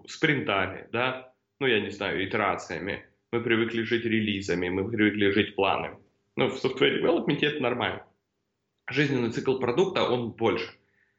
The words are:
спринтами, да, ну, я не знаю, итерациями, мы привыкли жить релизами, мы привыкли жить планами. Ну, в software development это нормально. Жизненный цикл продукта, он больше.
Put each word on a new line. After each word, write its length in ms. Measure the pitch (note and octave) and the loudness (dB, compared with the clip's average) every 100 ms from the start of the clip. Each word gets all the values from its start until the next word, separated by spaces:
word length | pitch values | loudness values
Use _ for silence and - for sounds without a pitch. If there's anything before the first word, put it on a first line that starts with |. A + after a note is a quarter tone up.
| - | -16
спринтами, 800 | - D#3 C3+ A2 G2 F2+ - - | 0 0 2 0 0 -2 -6 -8
да, 420 | A2+ B2+ B2+ - _ _ - | -2 -2 -4 -12 _ _ -4
ну, 80 | C3+ | 2
я 140 | A2 | 2
не 80 | F#2+ | 0
знаю, 320 | - G2 D#2 F#2+ | -4 -2 -2 -2
итерациями, 800 | A2+ G2+ E2+ - E2 F#2 D#2+ - _ _ | 0 0 0 -4 -6 -6 -8 -12 _ _
мы 100 | A#2+ | -4
привыкли 400 | A#2 A2+ A2+ A2+ | 2 2 2 -2
жить 220 | A2 A#2+ A#2 | 0 0 0
релизами, 640 | A2 G#2+ G2 F#2+ F2+ F2+ | 0 0 -2 -2 -2 0
мы 200 | F#2+ G#2 | -2 -2
привыкли 420 | A2+ G#2 G#2 G2+ | 2 2 4 2
жить 240 | G#2 G2+ - | 4 0 0
планами. 420 | G2 C#2 - - _ _ _ - | 0 0 -4 -12 _ _ _ -2
Ну, 100 | B2+ | -2
в 40 | - | 0
software 380 | - - C#3 - | -4 2 2 2
development 380 | C3+ E4+ F#3+ C#3+ | 2 2 0 0
это 200 | D3 D3 | 0 0
нормально. 440 | A#2+ A#2 G2+ F2+ - _ _ _ _ _ _ _ - | -2 0 -2 -4 -12 _ _ _ _ _ _ _ -4
Жизненный 420 | B2+ D3 B2+ A#2 | 0 2 2 0
цикл 260 | B2+ - C3 | -2 0 0
продукта, 440 | A#2+ B2+ G3 - - | 2 2 2 2 2
он 220 | B2 A#2 | 0 -2
больше. 400 | - A2+ E2+ - - _ _ _ | -2 0 0 -4 -14 _ _ _